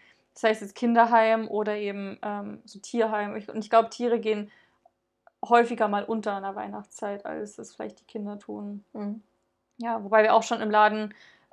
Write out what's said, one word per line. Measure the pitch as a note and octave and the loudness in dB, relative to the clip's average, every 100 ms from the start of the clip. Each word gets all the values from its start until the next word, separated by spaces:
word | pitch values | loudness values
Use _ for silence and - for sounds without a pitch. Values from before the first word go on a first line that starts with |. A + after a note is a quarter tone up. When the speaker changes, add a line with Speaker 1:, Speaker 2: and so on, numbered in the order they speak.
| _ _ _ | _ _ _
Speaker 1:
Das | - | -2
heißt | A3+ A3 | 0 0
jetzt | G3+ - | -4 -2
Kinderheim | A#3+ A#3 A#3 A#3 A3 A3+ A3 | 2 6 6 6 6 2 0
oder | G#3 G#3+ G#3 | -4 -2 -4
eben, | G#3 G3+ G3 - | -4 -6 -10 -10
ähm, | G#3 G#3 G#3 G#3+ - | -8 -8 -10 -14 -18
so | G3 | -20
Tierheim. | - A#3+ A3 G#3+ G#3 G#3 | -6 0 0 0 -4 -6
Ich, | G#3 | -10
und | A3 | -10
ich | G#3 | 2
glaub, | A3+ A3+ | 4 4
Tiere | - A#3+ A#3 | 0 0 0
gehen | A3 G#3 G#3 _ _ _ _ _ _ _ _ _ - | 0 -2 -4 _ _ _ _ _ _ _ _ _ 4
häufiger | A#3 A#3+ A#3 G#3 | 4 4 2 0
mal | G3+ | 0
unter | G3 A3+ G#3 G3 | -2 -4 -4 -6
in | |
der | G3 G3+ | -6 -8
Weihnachtszeit, | G3+ G#3 G3+ - G#3 G3+ - | -10 -12 -16 -10 -8 -8 -8
als | - G#3 - | -10 -10 -14
es | - - | -16 -12
vielleicht | G#3+ G#3 | -14 -14
die | _ | _
Kinder | A3+ G#3 G#3 | -12 -10 -12
tun. | - G#3 G#3 G3+ - | -12 -12 -12 -14 -14
Speaker 2:
Mhm. | A3 G3+ A3 - _ _ _ _ - | -10 -10 -10 -14 _ _ _ _ -10
Speaker 1:
Ja, | A#3 A3+ | -6 -6
wobei | G3+ A3 | 2 4
wir | G#3+ | 6
auch | A3 | 4
schon | A3 A3+ | 2 -2
im | A3 | 2
Laden, | G#3+ G#3+ G#3+ G#3+ - - _ _ | 4 4 2 -6 -10 -20 _ _